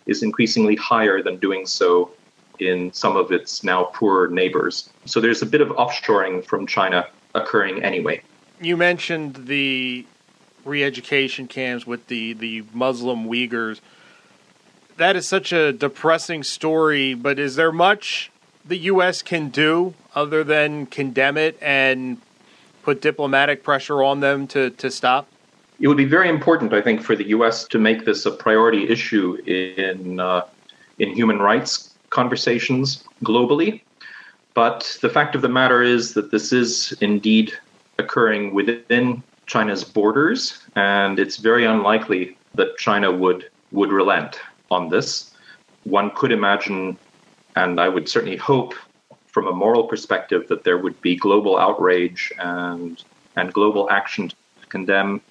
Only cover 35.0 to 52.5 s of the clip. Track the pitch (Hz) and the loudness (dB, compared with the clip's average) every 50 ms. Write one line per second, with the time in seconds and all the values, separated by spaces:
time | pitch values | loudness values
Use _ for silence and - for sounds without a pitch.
35 | - 156 156 156 147 147 - 135 131 123 123 131 131 127 127 120 123 123 123 120 | -4 0 2 2 0 0 0 -2 -2 0 2 2 2 4 4 4 4 4 4 2
36 | 113 113 - 110 104 - - 104 - - 127 127 120 117 - - - - - - | 0 0 -2 -4 -2 0 -2 -2 0 2 2 2 2 0 -2 -4 -4 -6 -4 -2
37 | 104 104 104 104 - 110 110 110 110 107 - - - _ _ _ _ _ _ - | 0 0 0 0 2 4 4 4 4 2 -4 -12 -16 _ _ _ _ _ _ -8
38 | - - - 135 117 110 107 104 104 101 95 98 101 110 117 117 - _ 120 123 | -8 -2 0 2 2 2 2 0 -2 -2 0 0 0 0 -2 -4 -2 _ 2 2
39 | 123 123 120 117 - _ _ _ _ - - 120 107 104 101 95 - - - 110 | 2 0 -2 -4 -8 _ _ _ _ -4 0 0 0 0 -2 -4 -6 -2 0 2
40 | 101 107 113 135 151 170 233 269 - - - - - - _ 104 98 98 101 101 | 2 4 4 4 2 2 0 -2 -4 -8 -10 -12 -20 -6 _ 0 2 2 4 2
41 | 98 98 98 98 98 - - - 107 113 117 120 120 110 110 110 101 101 110 110 | 2 2 2 0 -2 -2 -2 -2 2 4 4 4 4 4 2 2 2 2 2 2
42 | 110 - 104 92 90 90 - _ _ _ - - 95 95 - - - 110 104 101 | 0 -2 -2 -2 -2 -6 -10 _ _ _ -2 0 0 0 -2 -4 -2 0 0 2
43 | 101 95 90 90 92 92 90 90 - - _ _ _ _ - 98 101 95 98 98 | 2 2 2 2 2 2 0 0 -4 -14 _ _ _ _ -2 0 0 2 2 2
44 | 92 98 95 82 78 - - - - - - _ _ _ 92 90 87 80 85 107 | 2 2 2 0 0 -6 -12 -16 -18 -20 -20 _ _ _ -2 -2 0 0 -2 -2
45 | 139 - - - - - _ _ _ - - _ _ _ _ _ _ 104 92 101 | -2 -2 -8 -10 -10 -14 _ _ _ -20 -20 _ _ _ _ _ _ -2 0 0
46 | 101 104 - - - 123 117 107 104 101 101 101 - 101 101 95 92 95 92 - | 0 0 -2 -2 0 2 2 2 2 2 2 0 -2 -6 -6 -6 -6 -8 -8 -10
47 | _ _ _ _ _ _ _ _ _ _ _ 95 92 90 90 85 87 92 92 90 | _ _ _ _ _ _ _ _ _ _ _ 0 0 2 2 2 2 2 2 0
48 | - - - 117 107 98 95 90 - - 139 127 117 - - - - _ _ _ | -4 0 -2 -2 -2 -2 -6 -6 0 0 2 2 0 -2 -10 -16 -18 _ _ _
49 | _ _ - _ _ _ - - 95 95 92 92 98 110 117 117 113 - 110 107 | _ _ -20 _ _ _ -4 -2 -2 -2 -2 0 2 4 4 4 2 0 -2 -8
50 | - - 101 90 - - 98 87 - - 90 - - 92 90 90 92 90 87 - | -4 -4 -4 -4 -2 -2 -2 -2 0 -2 -4 -2 2 0 0 2 0 -4 -6 -2
51 | - 90 90 87 - 101 98 107 101 101 92 92 90 95 - - 90 92 90 90 | -2 0 0 0 2 2 4 4 4 4 2 4 4 2 2 2 2 2 4 4
52 | 87 87 90 - - - - - 90 87 | 2 -2 -4 -6 -8 -8 -8 -8 -8 -6